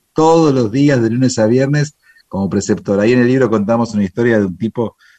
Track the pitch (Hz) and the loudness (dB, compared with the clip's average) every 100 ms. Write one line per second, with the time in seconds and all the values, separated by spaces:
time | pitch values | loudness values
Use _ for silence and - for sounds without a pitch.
0 | _ - 160 165 156 131 110 131 143 131 | _ 0 2 4 2 0 -2 0 0 2
1 | 113 120 131 120 110 127 139 147 147 _ | 0 0 -2 0 2 2 0 -2 -4 _
2 | _ _ - 95 98 98 92 92 87 101 | _ _ -12 -6 -4 -4 -2 -4 -2 0
3 | 107 127 123 131 120 110 101 117 113 104 | 2 2 2 2 0 0 0 -2 -2 -2
4 | 95 120 120 110 98 85 113 - 110 _ | -4 -2 0 0 0 -4 -8 -6 -8 _
5 | _ | _